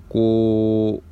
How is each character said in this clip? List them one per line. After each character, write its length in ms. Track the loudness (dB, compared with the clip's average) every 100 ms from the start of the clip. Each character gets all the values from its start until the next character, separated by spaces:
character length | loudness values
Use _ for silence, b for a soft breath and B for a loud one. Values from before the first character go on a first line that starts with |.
| -6
こ 920 | -2 0 2 0 0 0 0 -2 -4 -10